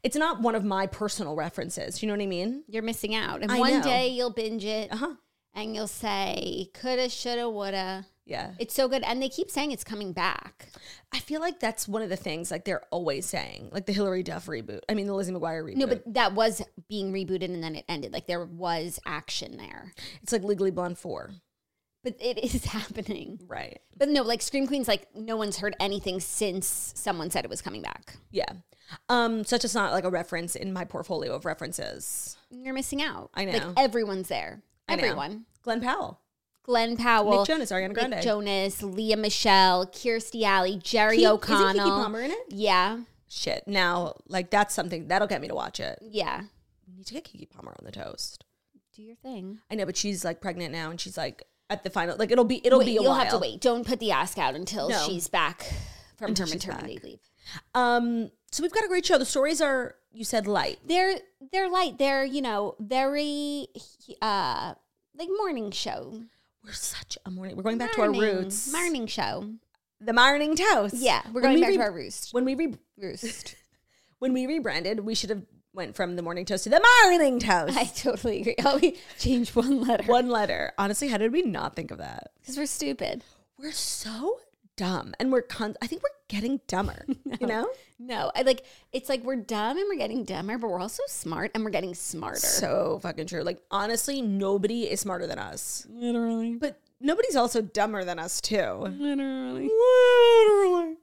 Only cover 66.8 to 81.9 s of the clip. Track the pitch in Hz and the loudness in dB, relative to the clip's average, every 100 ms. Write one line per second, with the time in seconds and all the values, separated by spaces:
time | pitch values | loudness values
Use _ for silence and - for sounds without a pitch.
66.8 | - - - - - 185 190 - 190 233 | -8 -8 -12 -12 -10 -10 -10 -4 -2 0
67.8 | 247 453 208 - 214 190 190 208 262 311 | -2 2 2 4 2 2 -2 -4 -2 -2
68.8 | 349 294 220 - - - 208 226 _ _ | 0 -2 -4 -4 -4 -4 -8 -14 _ _
69.8 | _ _ 214 233 254 285 302 311 392 302 | _ _ 0 6 8 6 2 2 4 4
70.8 | 202 233 247 135 - 233 254 294 359 381 | 2 2 2 2 0 0 6 6 6 4
71.8 | 214 170 117 - - 240 254 262 320 - | 2 -2 -10 -10 -4 0 0 0 -2 -4
72.8 | _ _ 190 - 226 - - - _ _ | _ _ -12 -8 -10 -10 -14 -18 _ _
73.8 | _ _ _ _ 254 254 254 320 233 147 | _ _ _ _ 0 0 0 -2 0 -2
74.8 | 175 220 208 226 196 208 - _ _ - | 0 -2 -2 -2 -2 -4 -6 _ _ -10
75.8 | 156 - 180 175 170 175 165 185 - 302 | -10 -4 -4 -2 -4 -6 -4 -4 4 8
76.8 | 466 494 415 349 294 247 - 180 156 262 | 10 12 10 10 6 4 4 4 4 0
77.8 | 262 - - 208 240 208 202 - 269 277 | 0 -2 -2 -2 -2 -2 -2 2 4 6
78.8 | 320 - - - - 247 233 - 240 277 | 4 2 -14 -4 2 2 4 2 2 2
79.8 | 247 233 208 247 247 233 208 - 73 - | 4 2 6 6 6 2 2 0 -4 -2
80.8 | 196 214 285 214 220 285 349 156 - - | 0 0 0 0 2 2 0 -2 -4 -6
81.8 | 151 | -10